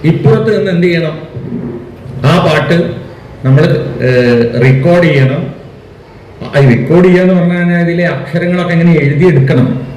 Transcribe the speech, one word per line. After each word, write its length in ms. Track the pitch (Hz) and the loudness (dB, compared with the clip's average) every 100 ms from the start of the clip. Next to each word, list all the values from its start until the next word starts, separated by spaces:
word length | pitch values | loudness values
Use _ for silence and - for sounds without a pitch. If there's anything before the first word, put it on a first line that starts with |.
ഇപ്പുറത്ത് 540 | 156 - 226 220 220 196 | 0 2 2 2 0 -2
നിന്ന് 120 | 190 | -2
എന്ത് 160 | 170 175 | 0 0
ചെയ്യണം? 320 | 170 156 156 - - - - - - - - - - 143 | 0 -4 -8 -14 -14 -10 -10 -10 -12 -16 -18 -16 -4 0
ആ 200 | 175 165 | 0 0
പാട്ട് 440 | 151 143 170 170 - - - - - | -2 0 -2 -2 -8 -16 -20 -20 -8
നമ്മൾ, 400 | 131 135 165 - - - | 2 2 4 0 -4 -4
ഏഹ്, 600 | 127 123 123 120 117 120 | 0 2 2 2 0 2
റെക്കോർഡ് 420 | 131 135 175 175 | 2 2 2 2
ചെയ്യണം. 420 | 170 139 131 151 - - - - - - - - - - | 2 2 0 -2 -8 -12 -20 -20 -20 -20 -20 -20 -20 -18
ആ, 260 | - 143 135 | -6 2 2
റെക്കോർഡ് 380 | 117 - 170 185 | 2 2 2 4
ചെയ്യാന്ന് 280 | 180 185 | 4 2
പറഞ്ഞാൽ 460 | 185 170 175 175 170 | 2 0 0 0 0
അതിലെ 260 | 170 170 170 | -2 -2 -2
അക്ഷരങ്ങളൊക്കെ 680 | 139 - 175 175 180 170 | -4 -6 -4 -2 -2 0
എങ്ങനെ 200 | 170 170 | 2 2
എഴുതിയെടുക്കണം. 880 | 156 139 143 180 139 131 131 - - - | 2 2 2 2 2 2 2 0 -2 -8